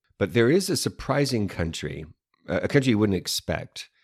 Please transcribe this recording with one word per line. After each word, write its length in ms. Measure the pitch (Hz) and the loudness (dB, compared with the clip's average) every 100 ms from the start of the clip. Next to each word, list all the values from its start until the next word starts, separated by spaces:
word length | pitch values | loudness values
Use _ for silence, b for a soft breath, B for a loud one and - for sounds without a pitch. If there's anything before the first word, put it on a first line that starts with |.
| _ - | _ -4
But 160 | 98 | 0
there 160 | 98 117 | 4 4
is 200 | 180 185 | 4 2
a 80 | 147 | -2
surprising 720 | 113 - - 139 139 120 98 | -4 -6 -2 0 0 0 -2
country, 580 | - 82 78 73 76 78 - _ _ - | -2 -4 -4 -8 -10 -12 -18 _ _ -6
uh, 140 | 90 | -2
a 40 | - | 2
country 240 | 143 131 | 2 4
you 60 | 104 | 4
wouldn't 200 | 107 92 | 2 0
expect 720 | - - - 80 80 - - _ | -2 -6 -4 -6 -8 -16 -20 _